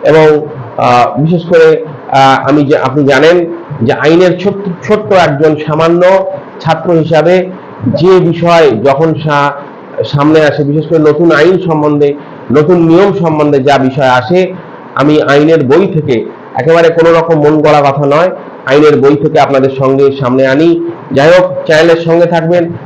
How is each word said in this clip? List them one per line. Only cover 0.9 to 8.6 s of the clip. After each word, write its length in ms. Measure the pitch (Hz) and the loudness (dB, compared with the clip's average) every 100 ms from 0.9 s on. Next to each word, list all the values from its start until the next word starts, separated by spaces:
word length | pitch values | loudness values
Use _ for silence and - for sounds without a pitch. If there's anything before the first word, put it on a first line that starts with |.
| 120 120 - | 2 2 0
বিশেষ 260 | 156 175 160 | -2 -2 0
করে, 400 | - 160 160 - 147 - | 2 4 2 -4 -14 -4
আহ, 380 | 135 135 135 - | 0 2 2 0
আমি 140 | 147 | 0
যে, 140 | 139 147 | 0 -2
আপনি 260 | 131 139 | -2 -2
জানেন 420 | 139 131 156 175 170 - - - | 0 2 2 2 -2 -10 -14 -6
যে 120 | 117 | -4
আইনের 460 | 123 139 165 180 147 | -2 0 2 2 0
ছোট্ট, 480 | 190 202 - 170 - | -4 -6 -10 -10 -4
ছোট্ট 260 | 208 - | -4 0
একজন 420 | 190 160 143 156 151 151 | 0 0 0 0 0 -4
সামান্য 580 | 151 165 170 180 190 190 - - - | -2 0 2 2 2 -2 -10 -16 -10
ছাত্র 320 | 165 160 185 | -4 -4 0
হিসাবে 580 | 165 151 160 156 185 180 - - - - | -2 2 0 2 0 -2 -10 -18 -8 -6
যে 320 | - 175 185 | 0 2 2
বিষয় 520 | 170 170 170 170 | 2 -2 0 2